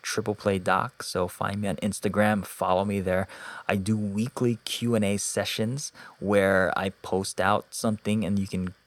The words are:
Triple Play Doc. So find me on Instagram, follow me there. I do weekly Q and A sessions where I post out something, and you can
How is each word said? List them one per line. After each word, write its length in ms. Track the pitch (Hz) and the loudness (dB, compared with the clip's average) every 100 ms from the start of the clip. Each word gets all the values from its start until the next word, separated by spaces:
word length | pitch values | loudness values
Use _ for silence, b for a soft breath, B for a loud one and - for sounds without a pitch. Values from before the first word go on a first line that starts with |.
Triple 320 | - - 107 | -2 -2 -2
Play 240 | 104 104 98 | -2 0 0
Doc. 440 | 92 92 123 _ | 2 2 0 _
So 260 | - 92 90 | -6 -2 -2
find 340 | - - 101 | -2 -4 -2
me 60 | 101 | -2
on 80 | 92 | -2
Instagram, 680 | 104 - 107 95 104 107 | -2 -2 0 4 4 2
follow 400 | 90 - 92 92 | -2 -2 2 2
me 160 | 101 101 | 2 0
there. 260 | 92 92 98 B B B - | 2 0 0 B B B -2
I 100 | 98 | -2
do 200 | 95 110 | 0 0
weekly 600 | 104 101 120 - 123 113 | 0 -2 -4 0 0 0
Q 300 | - - 120 | -6 -4 0
and 100 | 113 | 2
A 120 | 101 101 | 2 0
sessions 760 | - - 98 - 110 135 - B B B | -2 -2 -2 -2 -4 -4 -8 B B B
where 540 | 95 104 95 95 90 - | 2 4 6 4 4 0
I 140 | 95 | -4
post 500 | - - 95 95 - | -6 -4 -2 -2 0
out 260 | 95 104 - | 2 2 0
something, 540 | - 117 107 - 107 | -4 -2 -2 0 0
and 140 | 90 101 | 2 0
you 80 | 98 | 0
can 280 | 92 92 - | -2 -4 -8